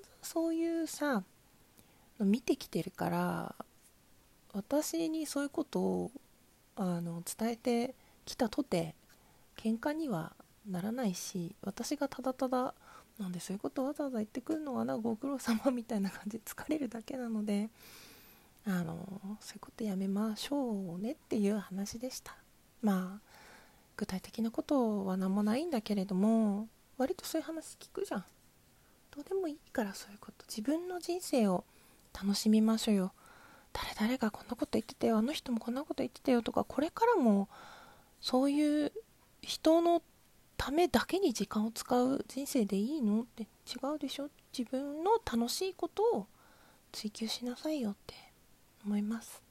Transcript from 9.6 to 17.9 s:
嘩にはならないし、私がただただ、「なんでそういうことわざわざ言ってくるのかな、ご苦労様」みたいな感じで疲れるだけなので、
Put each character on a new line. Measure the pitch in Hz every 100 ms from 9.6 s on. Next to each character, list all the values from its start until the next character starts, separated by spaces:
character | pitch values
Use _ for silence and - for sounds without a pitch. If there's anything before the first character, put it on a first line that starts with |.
| 220 226
嘩 | 294
に | 311 302
は | 170 160 - - _ 214
な | 180
ら | 202
な | 240 226
い |
し、 | 175 - 185 170 -
私 | - - 240 294
が | 277
た | -
だ | 254
た | 254 254
だ、 | 254 254 - - - - -
「な | 190
ん |
で | 175
そ | -
う | 196
い |
う |
こ | 277
と | -
わ | 262
ざ | 294
わ | 285
ざ | 240
言 | 214
っ |
て | 262
く | -
る | 320
の | 294
か | 233
な、 | 233 262
ご | 226 220
苦 | 277
労 | 277
様」 | - 220 277
み | 247
た | 226 220
い |
な | 196
感 | - 208
じ | 226
で |
疲 | - - -
れ | 302
る | 247
だ | 226
け | - 262
な | 240
の | 220
で、 | 208 202 220 - -